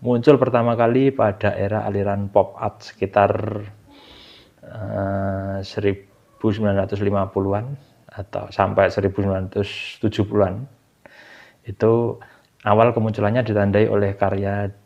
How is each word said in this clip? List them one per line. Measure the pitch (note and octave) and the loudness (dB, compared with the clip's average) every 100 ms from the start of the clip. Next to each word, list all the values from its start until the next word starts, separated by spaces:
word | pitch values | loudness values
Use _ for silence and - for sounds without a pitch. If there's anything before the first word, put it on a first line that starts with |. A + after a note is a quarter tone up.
muncul | B2 A#2+ A#2 C#3 | -2 2 6 6
pertama | B2 A#2+ A#2 | 4 2 0
kali | A#2 A#2 B2 C3+ | 2 2 4 2
pada | C3+ G#2+ F#2+ G2+ | 2 0 2 -2
era | F#2+ G2+ G#2+ G#2+ | -2 -2 -2 -2
aliran | G2 G2+ G2+ G2+ | -2 -2 -2 0
pop | G2+ F#2+ - | 2 0 -2
art | G#2 - | -10 -10
sekitar, | - - G2 G#2 G2+ G2+ G#2+ G#2 G#2 - - - - - - - - _ | -20 -8 -2 2 2 2 -4 -8 -10 -18 -20 -20 -20 -20 -20 -20 -20 _
eh, | - A2+ G#2+ G#2+ G2 G2 G2 G2 G2 G2 F#2+ | -20 -14 -8 -6 -4 -4 -4 -4 -6 -8 -8
seribu | - G2+ F#2+ - _ _ _ A2 | -2 -2 -2 -8 _ _ _ 0
sembilan | G#2 G#2 G2 G2 | 2 2 2 0
ratus | G2+ | -2
lima | G2+ G2+ G2 | 0 0 -2
puluhan | - G2 G2+ B2 C#3 - _ - | -2 -2 -2 -4 -10 -16 _ -20
atau | - G2+ G2 - | -16 -12 -10 -10
sampai | - G2 G2+ G2 | -2 0 2 2
seribu | G2+ G2 G2 | 2 -2 0
sembilan | G2 F#2+ F#2+ | -2 -2 -4
ratus | G#2+ G2+ - - - | -4 -6 -8 -14 -4
tujuh | A2 - G2+ | -4 -2 0
puluhan. | G#2 F#2+ G2 C3+ _ _ _ - - - - - _ - | 2 2 0 -10 _ _ _ -20 -20 -20 -20 -20 _ -16
Itu | G2+ A2 A#2 A#2 - - _ _ _ G#2+ | -2 2 2 0 -6 -14 _ _ _ 2
awal | G#2 A#2 | 4 4
kemunculannya | A#2+ A2 G#2 G#2 A#2+ | 2 -2 0 0 0
ditandai | A2+ G#2 G2+ G2+ A2 | 0 0 2 4 2
oleh | G#2 G2+ | 2 0
karya | G2 G2 G2 G2 G2+ G2+ G2+ | 0 -2 0 -4 -4 -6 -8